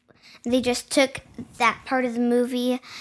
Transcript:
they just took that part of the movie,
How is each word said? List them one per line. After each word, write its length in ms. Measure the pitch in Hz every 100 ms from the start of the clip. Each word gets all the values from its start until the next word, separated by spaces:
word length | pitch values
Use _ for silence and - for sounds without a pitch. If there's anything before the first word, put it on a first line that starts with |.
| _ _ - -
they 160 | 240 254
just 300 | 247 240 -
took 300 | - 262 - - - - -
that 220 | 233 -
part 200 | - 262
of 100 | 254
the 60 | 233
movie, 600 | 240 240 247 247 247 247 - -